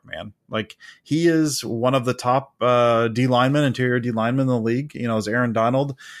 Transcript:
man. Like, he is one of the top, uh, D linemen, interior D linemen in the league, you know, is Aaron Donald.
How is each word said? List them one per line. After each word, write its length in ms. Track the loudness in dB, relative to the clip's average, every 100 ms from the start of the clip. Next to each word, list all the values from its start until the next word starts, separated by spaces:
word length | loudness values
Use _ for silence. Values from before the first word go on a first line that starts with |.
man. 280 | -12 -14 -14 -18 -8
Like, 280 | -6 -6 -12 -20 -20
he 240 | -4 0 2
is 380 | 2 0 -2
one 300 | -6 -2 0
of 100 | 0
the 100 | 0
top, 400 | -2 0 0 -2 -2
uh, 480 | 2 4 4 2 2
D 180 | 0 2
linemen, 380 | 4 4 2
interior 340 | 0 0 0 0
D 140 | -2
linemen 300 | -2 0 0
in 40 | 0
the 140 | 0
league, 340 | 0 -2 -4
you 140 | -6 -4
know, 80 | -2
is 100 | -2
Aaron 260 | -2 0
Donald. 440 | 0 2 0 -2 -6 -16 -20